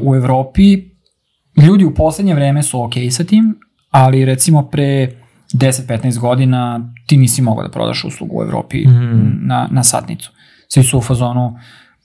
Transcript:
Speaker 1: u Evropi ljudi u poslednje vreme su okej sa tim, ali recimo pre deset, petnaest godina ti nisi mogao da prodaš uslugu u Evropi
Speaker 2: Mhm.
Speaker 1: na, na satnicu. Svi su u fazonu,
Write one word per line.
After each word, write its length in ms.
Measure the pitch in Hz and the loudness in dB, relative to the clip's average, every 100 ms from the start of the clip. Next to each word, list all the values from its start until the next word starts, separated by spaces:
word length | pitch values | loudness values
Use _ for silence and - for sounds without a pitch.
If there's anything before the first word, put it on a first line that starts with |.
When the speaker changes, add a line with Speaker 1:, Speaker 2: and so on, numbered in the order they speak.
Speaker 1:
u 140 | 135 | 0
Evropi 760 | 131 127 131 131 - 196 196 - _ _ _ _ _ _ - | 0 0 -2 -2 2 4 4 -2 _ _ _ _ _ _ 4
ljudi 260 | 151 202 | 6 6
u 100 | 175 | 2
poslednje 400 | 135 160 156 196 | 2 -2 0 -2
vreme 280 | 151 139 143 | 0 0 0
su 220 | 147 127 | -2 -4
okej 260 | 117 123 123 | -6 -4 -4
sa 140 | 127 | -4
tim, 320 | 175 208 220 214 _ _ _ | 0 2 2 -2 _ _ _
ali 340 | 139 131 131 | 2 4 4
recimo 380 | 131 131 170 151 | 0 0 2 2
pre 540 | 135 147 139 139 127 - _ _ _ | 0 -2 -2 0 -2 -6 _ _ _
deset, 360 | 127 135 127 123 | 0 0 0 -6
petnaest 300 | 113 131 113 | -4 -4 -4
godina 600 | 120 127 131 127 120 120 120 - - | -2 0 0 0 -2 -6 -10 -16 0
ti 100 | 143 | 2
nisi 260 | 127 127 | 4 2
mogao 220 | 120 113 | -2 -2
da 60 | - | -6
prodaš 340 | - 57 - | -6 -6 -6
uslugu 340 | - - 55 57 | -8 -12 -10 -8
u 40 | |
Evropi 440 | 53 - - 127 131 | -6 -6 -6 0 2
Speaker 2:
Mhm. 600 | 120 120 113 110 131 131 | 4 2 0 0 -2 -4
Speaker 1:
na, 220 | 127 120 | -4 -2
na 140 | 131 | -2
satnicu. 480 | 120 120 120 113 - _ _ _ _ | -2 -4 -6 -12 -14 _ _ _ _
Svi 140 | - | 0
su 160 | 127 135 | 2 0
u 40 | |
fazonu, 560 | 110 120 123 123 123 120 - - _ _ | -2 -4 -2 -2 -4 -6 -18 -20 _ _